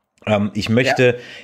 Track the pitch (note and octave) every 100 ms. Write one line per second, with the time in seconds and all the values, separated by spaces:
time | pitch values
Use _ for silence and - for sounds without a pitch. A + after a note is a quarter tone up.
0 | _ _ G#2 G#2 G#2 G#2+ - A2+ C3+ C3
1 | B2 A#2+ - -